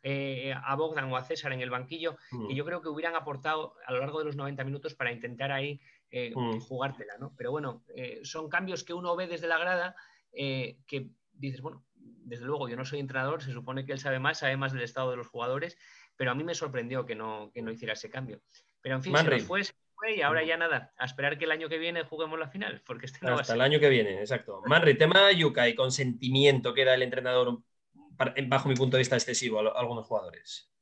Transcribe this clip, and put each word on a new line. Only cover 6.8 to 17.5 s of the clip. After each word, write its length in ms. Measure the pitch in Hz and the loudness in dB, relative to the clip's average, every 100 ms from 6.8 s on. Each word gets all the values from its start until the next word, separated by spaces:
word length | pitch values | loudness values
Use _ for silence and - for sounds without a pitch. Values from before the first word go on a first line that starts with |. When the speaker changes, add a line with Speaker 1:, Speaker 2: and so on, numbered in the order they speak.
| 135 - 104 104 | -4 -6 -14 -14
Speaker 1:
¿no? 120 | 135 - | -16 -8
Pero 160 | 165 | -6
bueno, 320 | 147 143 113 _ | -4 -6 -10 _
eh, 260 | - 127 113 | -12 -12 -12
son 240 | 139 160 156 | -12 -10 -4
cambios 340 | 175 185 175 | -4 -4 -8
que 100 | - | -6
uno 220 | 175 180 | -6 -2
ve 140 | 175 180 | -2 -4
desde 180 | 170 165 | -6 -2
la 120 | 165 | 0
grada, 360 | 175 180 175 - - _ _ | 0 -2 -4 -8 -20 _ _
eh, 460 | - 139 131 123 - _ | -8 -4 -4 -6 -10 _
que 220 | 143 104 _ _ | -10 -10 _ _
dices, 280 | _ 139 135 | _ -8 -8
"Bueno, 240 | 147 - _ | -12 -14 _
desde 500 | _ - - - 117 | _ -20 -20 -14 -10
luego, 240 | 123 147 127 | -6 -4 -4
yo 80 | 120 | -6
no 80 | |
soy 140 | 131 147 | -6 -6
entrenador, 420 | 135 131 131 156 | -4 -2 -2 -2
se 120 | 131 | -6
supone 320 | 127 127 131 135 | -10 -8 -8 -6
que 60 | |
él 80 | 139 | -6
sabe 180 | 139 131 | -2 0
más, 200 | 139 160 | 0 0
sabe 160 | 139 135 | -2 0
más 160 | 135 | -2
del 100 | 131 | -2
estado 300 | 120 - 131 | -6 -4 -4
de 40 | 123 | -4
los 120 | 113 | -8
jugadores", 500 | 120 120 135 165 - - - - _ | -6 -4 -2 -4 -10 -20 -20 -20 _
pero 160 | 127 | -2
a 20 | |
mí 80 | 127 | 0
me 120 | 165 160 | -2 -4
sorprendió 500 | 151 131 120 131 120 | -4 -4 -4 -6 -6
que 80 | |
no, 380 | 110 110 107 104 | -8 -8 -8 -10